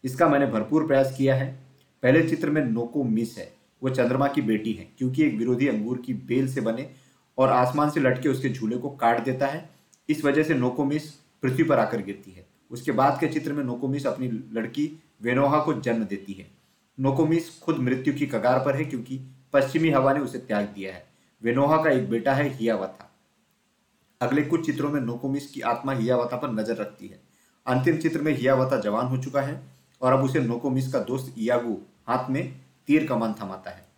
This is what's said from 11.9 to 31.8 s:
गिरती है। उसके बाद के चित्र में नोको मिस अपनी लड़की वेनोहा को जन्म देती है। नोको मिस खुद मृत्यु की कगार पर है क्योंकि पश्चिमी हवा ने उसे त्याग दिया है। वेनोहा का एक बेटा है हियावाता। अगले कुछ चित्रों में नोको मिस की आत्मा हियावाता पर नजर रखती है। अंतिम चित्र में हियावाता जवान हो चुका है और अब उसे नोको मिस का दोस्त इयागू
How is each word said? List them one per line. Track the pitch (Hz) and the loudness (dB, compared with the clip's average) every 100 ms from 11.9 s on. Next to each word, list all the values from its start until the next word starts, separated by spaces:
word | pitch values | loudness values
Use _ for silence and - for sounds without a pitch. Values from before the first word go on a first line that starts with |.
| 113 | -2
गिरती | 95 98 98 | -6 -10 -14
है। | 87 - _ _ | -20 -20 _ _
उसके | 120 - | -8 -2
बाद | 113 139 147 | 2 2 2
के | 156 | -2
चित्र | 156 151 | -2 -4
में | 147 | -4
नोको | 127 120 135 | -4 -4 -4
मिस | 139 135 | -2 -2
अपनी | - 127 | -4 -6
लड़की | 110 - 113 104 143 147 151 _ _ | -6 -6 -6 -6 -4 -4 -6 _ _
वेनोहा | 117 127 139 151 | -2 2 4 2
को | 156 | 0
जन्म | 139 123 113 | -2 -2 -2
देती | 101 98 98 | -4 -8 -10
है। | 95 - _ _ _ _ - | -16 -16 _ _ _ _ -4
नोको | 135 135 156 | -2 2 2
मिस | 165 165 - | 0 -2 -10
खुद | - 143 | -4 -2
मृत्यु | 127 131 147 | 0 0 -2
की | 135 139 | -2 -2
कगार | 113 123 127 | 0 2 2
पर | 139 131 | 2 -2
है | |
क्योंकि | 151 123 113 131 - - _ | -4 -6 -8 -12 -14 -20 _
पश्चिमी | 139 135 160 160 | 2 2 2 4
हवा | 135 135 | 4 4
ने | 143 | 2
उसे | 127 - | -2 -6
त्याग | - 104 | -2 -2
दिया | 104 101 95 | -2 -6 -12
है। | 90 - _ _ _ | -12 -20 _ _ _
वेनोहा | 117 127 143 160 | 0 2 4 4
का | 160 | 4
एक | 131 101 | 2 2
बेटा | 113 131 | 0 2
है | 135 143 | 2 0
हियावाता। | 131 113 104 95 - - _ _ _ _ _ _ _ _ _ _ _ | -2 -2 -2 -4 -10 -20 _ _ _ _ _ _ _ _ _ _ _
अगले | 120 139 | 0 0
कुछ | 143 165 151 | 2 0 -2
चित्रों | 135 143 | -4 -2
में | 147 | -2
नोको | 117 120 139 | -4 -4 -4
मिस | 139 139 | -4 -6
की | 135 | -6
आत्मा | 120 117 135 | -4 -2 -2
हियावाता | 131 113 123 120 123 | -2 2 2 0 -4
पर | - | -4
नजर | 107 110 117 | -4 -4 -4
रखती | 104 - - | -6 -10 -20
है। | - _ _ _ _ - | -20 _ _ _ _ 0
अंतिम | 131 151 156 | 2 2 2
चित्र | 160 151 | 0 0
में | 151 127 | 0 2
हियावाता | 123 131 131 131 | 4 4 4 2
जवान | 104 107 127 | 0 0 0
हो | 131 | -2
चुका | 135 139 | -2 -4
है | 135 131 - _ _ _ | -4 -8 -14 _ _ _
और | 127 | 2
अब | 131 | 4
उसे | 135 147 | 4 0
नोको | 117 117 139 | 0 -2 -2
मिस | 131 131 | -2 0
का | 131 | -2
दोस्त | 104 131 127 117 | -2 -4 -6 -6
इयागू | 110 123 120 101 | 0 0 0 -6